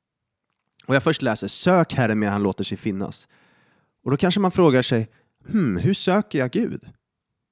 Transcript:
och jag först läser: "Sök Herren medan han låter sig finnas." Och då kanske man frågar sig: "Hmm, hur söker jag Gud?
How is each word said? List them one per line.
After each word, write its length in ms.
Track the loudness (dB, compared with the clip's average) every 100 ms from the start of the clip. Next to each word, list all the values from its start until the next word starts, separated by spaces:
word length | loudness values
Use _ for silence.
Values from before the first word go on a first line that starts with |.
| _ _ _ _ _ _ _ _ 0
och 80 |
jag 80 | 2
först 200 | 2 0
läser: 260 | -2 -2 -4
"Sök 460 | 0 2 2 2
Herren 240 | 0 0 2
medan 140 | 0
han 100 | 0
låter 220 | 0 -2
sig 120 | -6 -6
finnas." 500 | -6 -6 -8 -10 -20 _ _ _ _ _ _ _
Och 60 | -4
då 60 | 0
kanske 240 | 0 2
man 100 | 0
frågar 320 | 4 4 4
sig: 260 | 2 -2 -4 _ _ _ -4
"Hmm, 280 | 0 0 0
hur 180 | -2
söker 440 | -2 0 0 0 -4
jag 120 | -2
Gud? 380 | -2 -4 -8 -16 _ _ _ _ _ _